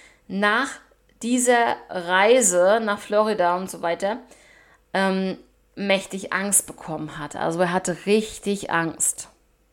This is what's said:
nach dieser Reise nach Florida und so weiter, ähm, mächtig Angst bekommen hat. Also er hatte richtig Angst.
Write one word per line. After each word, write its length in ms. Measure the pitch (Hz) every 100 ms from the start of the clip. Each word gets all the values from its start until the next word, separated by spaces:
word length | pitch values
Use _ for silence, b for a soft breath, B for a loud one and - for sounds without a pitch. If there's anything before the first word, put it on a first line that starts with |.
| B B -
nach 420 | 196 208 220 277 - _ _ _ -
dieser 520 | 226 247 247 240 233 - -
Reise 880 | 180 170 185 208 254 220 180 185 226
nach 160 | 214 202
Florida 580 | - 208 214 208 175 180
und 120 | 185
so 100 | 170
weiter, 380 | 165 175 196 247 b b b b b b _
ähm, 440 | 190 190 190 190 - - _ _ -
mächtig 580 | 196 190 190 196 -
Angst 340 | 185 202 196 -
bekommen 500 | - - 156 151 156
hat. 180 | 147 -
Also 240 | 165 165
er 120 | 175
hatte 320 | 185 185 165 196
richtig 680 | 214 220 - 202 202 -
Angst. 580 | 165 165 - - - - _ _ _ _